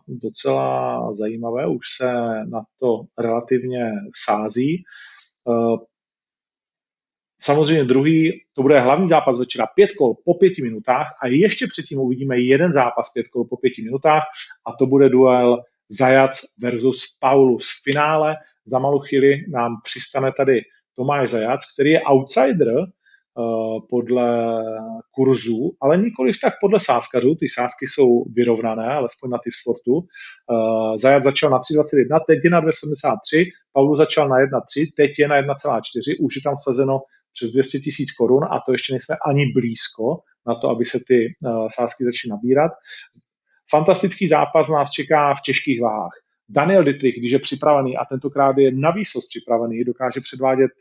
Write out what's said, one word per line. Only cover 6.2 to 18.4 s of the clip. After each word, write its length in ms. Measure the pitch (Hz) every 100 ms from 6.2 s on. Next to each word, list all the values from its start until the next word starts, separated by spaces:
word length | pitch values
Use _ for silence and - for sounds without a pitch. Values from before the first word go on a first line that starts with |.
| _ _ _ _ _ _ _ _ _ _ _ _
samozřejmě 420 | - 147 151 160
druhý, 600 | 127 135 151 160 160 - _ -
to 60 |
bude 180 | 135 147
hlavní 300 | 123 151 185
zápas 300 | 156 135 120
večera, 280 | 123 117 110 -
pět 140 | 202 -
kol 160 | 127 - -
po 80 |
pěti 280 | 170 190 180
minutách 460 | 123 110 127 127 147 -
a 60 | 175
ještě 400 | 143 208 - 226
předtím 320 | - 139 139
uvidíme 400 | 127 131 135 123
jeden 340 | 123 139 180
zápas 380 | 139 120 120 117
pět 140 | 120 113
kol 180 | 123 117
po 120 | 127
pěti 240 | 127 -
minutách 420 | 110 135 160 156 151 - - - 117
a 60 | -
to 60 | 127
bude 240 | 135 135
duel 540 | 127 131 127 123 120 - _ _
Zajac 520 | 104 131 135 135 - - -
versus 560 | 120 120 131 123 - _
Paulus. 500 | 135 139 131 113 -
V 140 | -
finále 520 | 139 139 151 156 151 151